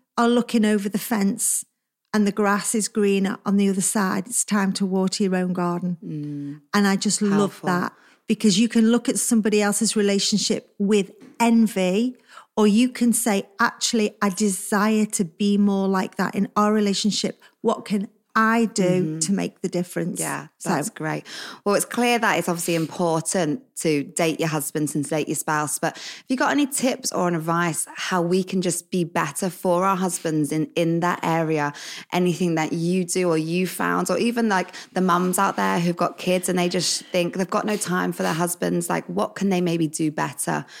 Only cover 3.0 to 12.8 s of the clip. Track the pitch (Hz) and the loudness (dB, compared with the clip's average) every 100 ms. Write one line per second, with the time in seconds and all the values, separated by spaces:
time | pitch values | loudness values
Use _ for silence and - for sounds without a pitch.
3 | 202 196 190 - - 202 196 190 175 220 | 2 2 0 -4 0 2 2 2 0 0
4 | 190 196 185 - - 208 196 190 196 190 | 0 -2 -4 -4 -2 0 0 0 0 0
5 | 190 - 196 185 180 180 175 175 180 175 | 0 0 0 0 0 -2 -2 -2 -4 -6
6 | 180 151 147 147 143 147 _ 208 202 190 | -8 -8 -6 -8 -8 -12 _ 0 2 2
7 | 208 - 208 202 196 - 190 180 - - | 0 0 2 2 2 -2 -2 -2 -2 -8
8 | _ _ - 208 220 180 233 233 220 233 | _ _ -4 2 4 4 4 4 4 4
9 | 240 208 - 226 214 208 208 202 220 214 | 2 -2 2 2 4 4 2 2 0 2
10 | 202 202 - 208 - 214 - - 202 208 | 2 2 2 0 0 -2 -6 -2 2 2
11 | 190 - - - 233 226 220 196 185 190 | 2 -6 -12 0 4 6 4 2 0 2
12 | 254 247 _ - - - 214 208 | 0 -4 _ -20 -8 2 4 6